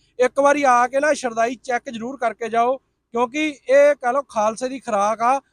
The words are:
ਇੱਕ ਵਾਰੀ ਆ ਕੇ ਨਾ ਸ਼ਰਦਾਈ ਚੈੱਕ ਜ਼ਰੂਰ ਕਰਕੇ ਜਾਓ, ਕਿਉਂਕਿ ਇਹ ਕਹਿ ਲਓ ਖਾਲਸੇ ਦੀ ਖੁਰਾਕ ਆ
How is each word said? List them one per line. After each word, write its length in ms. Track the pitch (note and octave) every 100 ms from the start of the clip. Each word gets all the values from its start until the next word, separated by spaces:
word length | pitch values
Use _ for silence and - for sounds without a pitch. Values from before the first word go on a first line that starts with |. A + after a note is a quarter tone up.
| _ -
ਇੱਕ 200 | B3 -
ਵਾਰੀ 240 | C#4+ C#4+
ਆ 240 | C#4 B3 B3
ਕੇ 120 | C4+
ਨਾ 140 | D4
ਸ਼ਰਦਾਈ 420 | D4 B3+ A3+ A#3 B3+
ਚੈੱਕ 340 | - A#3+ C#4
ਜ਼ਰੂਰ 280 | A3+ A#3 C4+
ਕਰਕੇ 320 | A#3 G#3+ A3+
ਜਾਓ, 280 | A3+ A#3+ C4+
ਕਿਉਂਕਿ 840 | _ _ _ A#3 A#3+ C#4 D#4 C#4 -
ਇਹ 260 | C4+ C#4+ C#4+
ਕਹਿ 180 | B3
ਲਓ 80 | C4+
ਖਾਲਸੇ 480 | C#4 A3+ G#3+ A3+ B3+
ਦੀ 100 | C4
ਖੁਰਾਕ 420 | - G#3 G3+ A3
ਆ 180 | A#3 C#4 _